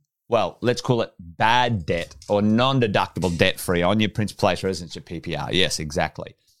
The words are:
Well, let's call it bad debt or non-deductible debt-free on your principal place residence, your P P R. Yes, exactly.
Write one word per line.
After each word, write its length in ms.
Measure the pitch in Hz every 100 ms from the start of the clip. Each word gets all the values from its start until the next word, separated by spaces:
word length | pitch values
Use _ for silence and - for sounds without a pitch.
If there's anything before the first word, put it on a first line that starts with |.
| _ _ -
Well, 280 | 113 90 -
let's 180 | 117 120
call 220 | - 120
it 100 | 107 -
bad 680 | 85 85 110 123 123 107
debt 320 | 80 87 80 - -
or 120 | 101
non-deductible 960 | 107 110 131 135 113 98 90 - 90 82
debt-free 460 | 92 - - 87
on 180 | 87 107
your 80 | 107
principal 320 | - 104 -
place 240 | 98 87
residence, 300 | 95 90 85
your 80 | 92
P 180 | - 82
P 160 | 85 73
R. 160 | 64
Yes, 260 | 76 85 -
exactly. 560 | 78 85 78 - - _ _ _